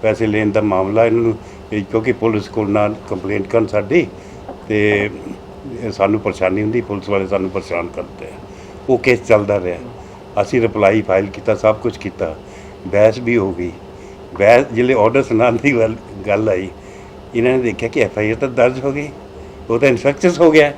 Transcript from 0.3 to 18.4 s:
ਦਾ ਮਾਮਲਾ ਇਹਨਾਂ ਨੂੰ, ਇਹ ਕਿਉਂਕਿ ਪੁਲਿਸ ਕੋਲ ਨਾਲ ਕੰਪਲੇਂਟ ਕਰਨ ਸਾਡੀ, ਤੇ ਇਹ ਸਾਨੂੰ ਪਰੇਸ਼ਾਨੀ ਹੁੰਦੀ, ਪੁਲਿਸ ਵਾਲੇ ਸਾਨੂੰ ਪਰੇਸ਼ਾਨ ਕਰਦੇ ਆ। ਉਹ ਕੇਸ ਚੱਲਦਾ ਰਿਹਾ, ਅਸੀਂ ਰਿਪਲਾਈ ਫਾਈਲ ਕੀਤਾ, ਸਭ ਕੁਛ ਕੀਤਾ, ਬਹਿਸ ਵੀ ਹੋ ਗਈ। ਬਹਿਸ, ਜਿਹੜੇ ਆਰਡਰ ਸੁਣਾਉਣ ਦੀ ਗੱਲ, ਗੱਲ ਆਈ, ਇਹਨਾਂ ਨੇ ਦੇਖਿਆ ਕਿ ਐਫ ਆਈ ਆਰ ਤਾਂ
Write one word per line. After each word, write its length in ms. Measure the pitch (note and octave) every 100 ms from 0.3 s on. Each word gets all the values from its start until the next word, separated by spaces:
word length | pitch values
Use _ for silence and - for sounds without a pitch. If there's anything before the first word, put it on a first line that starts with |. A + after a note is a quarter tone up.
| G#2+ G#2+
ਦਾ 100 | G2+
ਮਾਮਲਾ 420 | G#2 F#2+ F#2+ G#2 A#2
ਇਹਨਾਂ 160 | A#2
ਨੂੰ, 140 | A#2 A2 - - -
ਇਹ 120 | G#2+
ਕਿਉਂਕਿ 280 | F#2+ A2+ A2+ A2+
ਪੁਲਿਸ 320 | A2+ G#2+ F#2+
ਕੋਲ 200 | A2+ G#2
ਨਾਲ 240 | G#2 G#2 G#2+ -
ਕੰਪਲੇਂਟ 380 | F#2+ F#2+ G#2 G2
ਕਰਨ 200 | A#2 G#2+
ਸਾਡੀ, 380 | G#2 G2+ E3 C#3+ - - - - - -
ਤੇ 120 | G#2+ G#2 G#2 G#2 F#2+ - - - - C#3 A#2
ਇਹ 160 | A#2
ਸਾਨੂੰ 280 | F#2+ G2 G#2+
ਪਰੇਸ਼ਾਨੀ 420 | G#2 F#2 F#2 F#2+
ਹੁੰਦੀ, 200 | G#2+ A#2+
ਪੁਲਿਸ 280 | A2 G2+ F#2+
ਵਾਲੇ 180 | G2+ F#2+
ਸਾਨੂੰ 220 | G2 F#2+
ਪਰੇਸ਼ਾਨ 380 | F#2+ F#2 E2+ F2 -
ਕਰਦੇ 300 | F2 - -
ਆ। 120 | - - - - - -
ਉਹ 80 | B2
ਕੇਸ 240 | C3 B2 -
ਚੱਲਦਾ 320 | G#2+ G2+ G2+
ਰਿਹਾ, 180 | F2+ F2 E2 - - - - -
ਅਸੀਂ 200 | G2+ B2+
ਰਿਪਲਾਈ 400 | A2+ G#2+ G2 G#2+
ਫਾਈਲ 240 | G2 F#2+ G2+
ਕੀਤਾ, 280 | F#2+ G#2 G#2
ਸਭ 200 | A2 A2
ਕੁਛ 220 | A#2+ -
ਕੀਤਾ, 360 | G2+ - F2 D#2 - - - - F#2
ਬਹਿਸ 320 | G2 G#2+ A2
ਵੀ 180 | A#2+ A#2+
ਹੋ 140 | G2
ਗਈ। 180 | F2+ F2+ E2 - - - - - -
ਬਹਿਸ, 260 | G2+ A#2+ C3+
ਜਿਹੜੇ 200 | A2+ B2
ਆਰਡਰ 300 | B2+ G#2+ C3
ਸੁਣਾਉਣ 340 | C3 A2+ B2 A2+
ਦੀ 140 | C3+ B2
ਗੱਲ, 180 | A2 A2+ - G2+ F#2+
ਗੱਲ 220 | G2+ A2
ਆਈ, 180 | F#2 F#2+ - - - - - - A#2
ਇਹਨਾਂ 160 | A#2+
ਨੇ 120 | C3
ਦੇਖਿਆ 260 | A#2+ G#2 A#2
ਕਿ 120 | D3
ਐਫ 160 | G#2 -
ਆਈ 140 | G#2+
ਆਰ 40 |
ਤਾਂ 140 | A#2